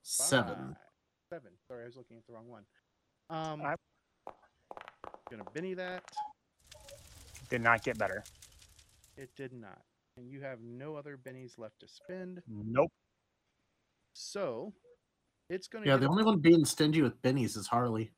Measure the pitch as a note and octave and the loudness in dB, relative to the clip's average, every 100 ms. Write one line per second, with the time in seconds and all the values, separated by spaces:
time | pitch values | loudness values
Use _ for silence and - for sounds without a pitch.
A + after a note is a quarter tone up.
0 | - - - F#3 - G2 - - _ _ | -4 -2 4 4 2 -4 -8 -12 _ _
1 | _ _ _ E3+ A2 F2+ _ B2 A#2+ B2 | _ _ _ -16 -16 _ _ -14 -14 -16
2 | A#2+ A#2 G#2+ A#2 A#2 A2 G#2 _ _ _ | -20 -20 -20 -20 -20 -20 -20 _ _ _
3 | _ _ - D#3+ D#3+ D3+ C#3+ E3 _ _ | _ _ -10 -6 -6 -6 -6 -6 _ _
4 | _ _ - - _ _ _ - - _ | _ _ -20 -20 _ _ _ -16 -16 _
5 | - - - A2+ G2+ C3+ F#3 F#3 F3+ F3+ | -18 -18 -16 -16 -12 -8 -8 -6 -8 -10
6 | - G#5 G#5 - _ _ _ C5 C#5 C#5+ | -10 -10 -10 -12 _ _ _ -20 -20 -20
7 | - - - - - B2 A#2 A#2 C3 A2+ | -20 -20 -20 -20 -4 2 4 4 2 0
8 | G2+ G2 - - - - - - _ _ | -2 -2 -10 -20 -20 -20 -20 -20 _ _
9 | _ - C3 - C3+ B2+ G#2 - _ _ | _ -18 -18 -14 -14 -14 -18 -20 _ _
10 | _ - B2 C3+ C#3 B2 A#2 B2 C#3+ D3+ | _ -20 -18 -12 -12 -12 -14 -12 -10 -12
11 | D3 C#3+ C3 B2+ B2+ - A2 _ - - | -12 -16 -16 -14 -16 -14 -16 _ -20 -20
12 | - F#3 F#3 F#3 - G#2 A2 B2 C#3 _ | -14 -10 -10 -12 -12 -8 2 4 4 _
13 | _ _ _ _ _ _ _ _ _ _ | _ _ _ _ _ _ _ _ _ _
14 | _ - - G3+ E3+ A#2 G3 - _ _ | _ -16 -10 -4 -4 -4 -8 -14 _ _
15 | _ _ _ _ _ F#3 - A3 G#3 C3+ | _ _ _ _ _ -8 -8 -4 2 4
16 | C#3 F#3 A3 G3 D#3 E3 C#3 - D3+ D#3 | 4 4 4 6 10 10 8 4 4 6
17 | B2+ - B2+ C3+ G#2+ G#2+ G2 A#2 B2 A2 | 4 4 2 2 0 -2 0 2 2 0
18 | A2 | -4